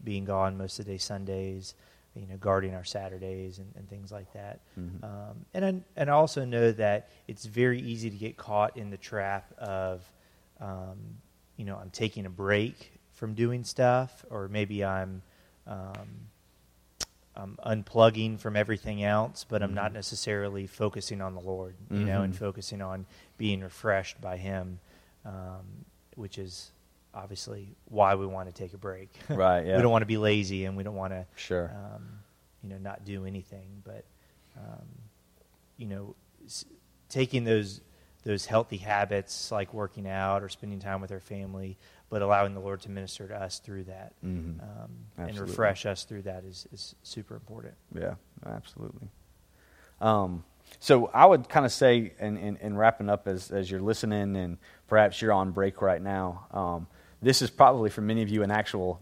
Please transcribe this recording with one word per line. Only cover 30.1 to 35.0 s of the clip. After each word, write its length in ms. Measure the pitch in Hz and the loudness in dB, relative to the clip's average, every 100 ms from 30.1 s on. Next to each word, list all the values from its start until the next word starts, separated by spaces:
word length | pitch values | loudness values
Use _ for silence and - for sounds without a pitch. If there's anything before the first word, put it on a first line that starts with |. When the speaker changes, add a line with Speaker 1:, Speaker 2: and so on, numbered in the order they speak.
| 110 | 2
Speaker 1:
lazy, 460 | 107 104 95 95 | 4 4 2 -2
and 120 | 95 98 | -4 -4
we 60 | |
don't 100 | 98 | -6
wanna, 320 | 98 95 92 92 - | -6 -6 -6 -10 -14
Speaker 2:
Sure. 340 | - 90 85 | -2 -2 -2
Speaker 1:
um, 340 | 104 101 107 110 104 - _ _ _ | -8 -14 -16 -16 -18 -20 _ _ _
you 60 | 98 | -14
know, 100 | 95 | -12
not 260 | 98 101 | -12 -12
do 220 | 101 98 95 | -10 -8 -8
anything. 560 | 98 92 98 95 98 | -10 -12 -18 -18 -18
But, 200 | 104 104 - _ _ _ _ - | -16 -18 -18 _ _ _ _ -18
um, 300 | 107 - - 123 | -16 -16 -16 -20